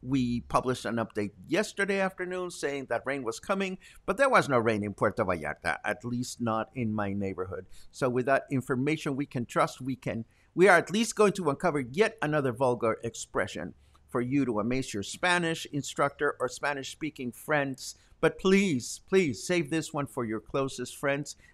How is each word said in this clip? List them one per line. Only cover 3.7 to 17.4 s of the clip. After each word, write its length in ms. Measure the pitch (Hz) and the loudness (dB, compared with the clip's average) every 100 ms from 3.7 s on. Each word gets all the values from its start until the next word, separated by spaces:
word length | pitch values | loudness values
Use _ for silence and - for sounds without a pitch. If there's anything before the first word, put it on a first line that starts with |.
| 190 - - - | -6 -14 -12 -4
but 120 | 196 | 2
there 120 | 269 | 4
was 180 | 214 139 | 4 4
no 120 | 127 | 4
rain 240 | 113 107 | 4 2
in 100 | 104 | 0
Puerto 320 | 92 110 107 95 | 0 0 2 0
Vallarta, 520 | 87 76 76 87 - | 0 -2 -4 -4 -2
at 220 | 104 104 120 | -2 -4 -4
least 340 | 120 127 - | -4 -4 -4
not 300 | 117 110 - 131 | -2 0 -2 -4
in 180 | 113 | -2
my 200 | 107 101 | -2 -2
neighborhood. 520 | 101 98 92 92 92 - - - | -2 -4 -4 -6 -8 -12 -16 -14
So 160 | - 127 | -2 0
with 200 | 123 127 | 2 2
that 180 | 135 - | 2 2
information 640 | 135 - 127 143 156 156 135 | -2 0 0 0 0 -2 -4
we 100 | 143 | -4
can 200 | 135 117 | -6 -2
trust, 360 | 170 156 - | 2 2 0
we 140 | 131 131 | -8 -6
can, 300 | 135 110 - _ _ | -4 -6 -8 _ _
we 140 | 160 196 | 6 8
are 100 | 175 | 8
at 140 | - | 6
least 240 | 196 226 - | 0 0 4
going 180 | 208 | 4
to 160 | - 160 | 4 -2
uncover 300 | 131 180 147 | 0 0 0
yet 380 | 123 147 220 - | -2 0 0 0
another 300 | 151 151 135 | -2 0 0
vulgar 480 | 113 131 117 113 - | 2 0 2 0 0
expression 720 | 117 - - 131 95 87 80 - _ _ _ | -4 -8 -6 -4 -2 -4 -10 -12 _ _ _
for 140 | 123 | -4
you 240 | 123 139 123 | 0 0 2
to 140 | 104 | 0
amaze 340 | 113 131 131 | 0 -2 -4
your 100 | 104 | -6
Spanish 640 | 98 - 180 175 165 165 - | -8 -2 2 2 0 -4 -6
instructor 640 | 143 - - 143 - 147 - | -6 -6 0 0 0 -2 0
or 80 | 127 | -4
Spanish-speaking 840 | - 147 139 131 - 151 - 123 | -2 -4 -4 -8 -8 -8 -6 -10
friends. 640 | - | -8